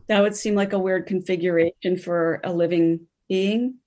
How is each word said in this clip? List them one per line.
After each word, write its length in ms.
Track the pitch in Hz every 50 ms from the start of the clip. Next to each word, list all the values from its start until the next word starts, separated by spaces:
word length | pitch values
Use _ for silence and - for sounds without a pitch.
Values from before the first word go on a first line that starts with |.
| - -
That 140 | 214 202
would 140 | 202 214 202
seem 200 | - - 214 208
like 180 | 202 202 196 208
a 60 | 196
weird 260 | 185 190 185 185 -
configuration 920 | - 196 185 180 - 185 175 170 180 170 165 165 170 - _ - 185 180 180
for 440 | - 175 175 170 165 165 160 - -
a 80 | 185
living 560 | 175 170 170 170 180 170 165 165 165 165 165 _ _ _ _ -
being. 460 | 190 190 190 196 214 233 247 254 254 - _